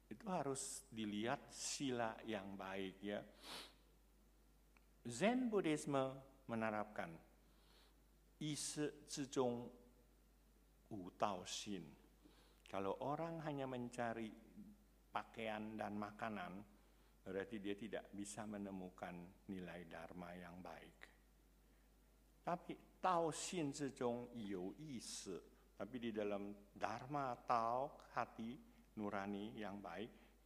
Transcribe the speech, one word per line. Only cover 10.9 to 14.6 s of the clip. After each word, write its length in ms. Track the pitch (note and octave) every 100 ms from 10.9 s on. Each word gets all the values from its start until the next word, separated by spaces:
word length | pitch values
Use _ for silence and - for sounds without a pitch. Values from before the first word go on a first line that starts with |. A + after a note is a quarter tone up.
wu 100 | G#2+ F2
dao 320 | - G#2+ F#2 F2
xin." 400 | - G#2+ F#2+ D2 - - - - - - - -
Kalau 320 | G2 G2 - C3
orang 340 | D3+ E3 E3 D3+
hanya 240 | C#3+ C3
mencari 600 | B2+ B2 B2 A#2 A2+ A2 - - G2+